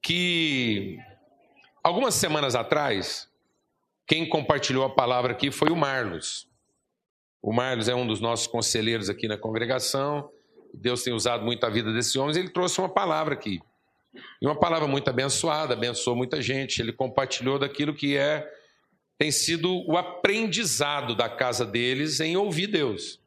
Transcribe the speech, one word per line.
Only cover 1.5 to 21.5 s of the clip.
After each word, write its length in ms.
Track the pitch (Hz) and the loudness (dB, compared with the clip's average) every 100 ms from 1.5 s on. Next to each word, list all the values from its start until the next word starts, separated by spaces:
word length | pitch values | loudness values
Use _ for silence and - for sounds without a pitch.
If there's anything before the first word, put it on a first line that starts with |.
| _ _ _ | _ _ _
algumas 300 | - 180 254 | 2 4 2
semanas 400 | - 180 151 139 | 2 2 2 2
atrás, 760 | 120 113 151 143 101 87 - - _ _ _ _ _ _ _ - | 2 2 2 2 0 -2 -8 -12 _ _ _ _ _ _ _ 2
quem 240 | 156 160 | 2 4
compartilhou 540 | 160 143 147 - 131 | 0 2 0 2 2
a 60 | 131 | 2
palavra 420 | - 123 123 123 | 2 2 2 0
aqui 180 | - 139 | 0 -2
foi 200 | - 151 | 2 2
o 40 | 170 | 4
Marlos. 720 | 143 131 110 82 - - - _ _ _ _ _ _ _ _ _ | 0 0 -4 -6 -8 -10 -14 _ _ _ _ _ _ _ _ _
O 100 | 104 | -2
Marlos 380 | 113 127 123 110 | 0 0 0 0
é 60 | 123 | 0
um 100 | 123 | 0
dos 160 | 107 | -2
nossos 240 | 117 117 - | 0 -2 -2
conselheiros 640 | 117 110 113 110 113 98 | -2 0 0 0 0 -2
aqui 180 | 101 110 | -4 -4
na 100 | 107 | -4
congregação. 920 | 110 110 117 127 127 135 139 147 143 - _ - - | -4 -2 -2 -2 0 -2 -2 -4 -8 -18 _ -20 -20
Deus 300 | - 113 123 | -6 -2 -2
tem 80 | 127 | -2
usado 320 | 117 117 117 | 0 0 0
muito 220 | 110 120 117 | -2 0 0
a 40 | |
vida 220 | 107 110 | 0 0
desses 240 | 113 113 135 | 0 0 0
homens. 220 | 139 156 | 0 0
Ele 120 | 185 | -2
trouxe 300 | 175 180 - | 0 0 0
uma 100 | 190 | 0
palavra 440 | 190 190 156 156 | 0 2 0 0
aqui. 260 | 139 107 87 - _ _ _ _ - - - | -2 -4 -6 -8 _ _ _ _ -20 -20 -4
E 60 | 131 | -2
uma 100 | 151 | 2
palavra 320 | 175 165 151 | 2 2 2
muito 220 | 139 139 | 0 0
abençoada, 640 | 127 135 - 170 151 151 | 0 0 0 2 0 0
abençoou 420 | 117 120 117 - 120 | 0 -2 -2 0 0
muita 260 | 127 151 | 0 -2
gente. 380 | 120 135 135 - | -2 -2 -2 -2
Ele 140 | 117 | -4
compartilhou 640 | - 131 131 131 - 123 139 | -2 0 0 0 -2 0 0
daquilo 380 | 139 139 147 147 | -2 -2 -4 0
que 200 | 143 139 | 0 2
é, 320 | 143 151 - - _ _ _ _ _ _ | 2 0 -4 -16 _ _ _ _ _ _
tem 140 | 151 | 0
sido 520 | 143 - 165 170 185 160 | 2 0 0 0 0 2
o 80 | 165 | 0
aprendizado 1160 | 180 - 196 214 226 170 196 107 143 147 127 117 | 0 2 4 4 0 0 -2 0 0 -2 -2 0
da 120 | 117 | -2
casa 380 | - 127 | 0 0